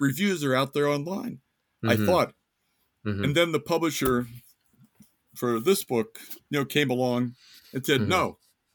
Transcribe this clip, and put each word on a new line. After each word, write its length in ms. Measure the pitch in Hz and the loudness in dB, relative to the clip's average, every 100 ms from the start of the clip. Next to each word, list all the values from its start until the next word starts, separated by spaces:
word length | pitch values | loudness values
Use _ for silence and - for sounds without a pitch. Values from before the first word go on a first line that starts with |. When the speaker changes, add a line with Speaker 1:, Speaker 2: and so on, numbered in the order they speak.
Speaker 1:
reviews 420 | 139 135 202 180 | -2 0 -2 0
are 100 | 147 | 0
out 180 | 127 135 | 0 0
there 140 | 147 147 | 0 0
online," 520 | 143 151 196 - 131 _ _ _ _ | 0 -4 -8 -8 -12 _ _ _ _
I 100 | 110 | 0
Speaker 2:
Mm-hmm. 120 | 110 104 | 2 4
Speaker 1:
thought. 280 | 175 127 - _ _ _ _ _ _ 107 | 2 2 -4 _ _ _ _ _ _ -6
Speaker 2:
Mm-hmm. 180 | 101 | -2
Speaker 1:
And 120 | 123 147 | 0 2
then 160 | 170 | 2
the 80 | 151 | 0
publisher 680 | - 165 160 147 131 123 123 120 - _ _ _ _ _ - _ _ - | -2 0 0 0 2 2 -2 -10 -20 _ _ _ _ _ -20 _ _ -6
for 240 | 123 113 | -2 0
this 240 | 131 196 | 2 2
book, 340 | - 120 107 - - - _ | 0 -2 -4 -10 -18 -20 _
you 80 | 143 | -4
know, 60 | |
came 260 | 135 151 143 | 0 0 0
along 460 | 123 127 123 123 123 _ - - | 0 0 0 -2 -6 _ -20 -12
and 140 | 135 131 | -6 0
said, 140 | 139 | 2
Speaker 2:
Mm-hmm. 80 | 104 | 2
Speaker 1:
"No, 280 | 180 120 - _ _ _ | 0 0 -6 _ _ _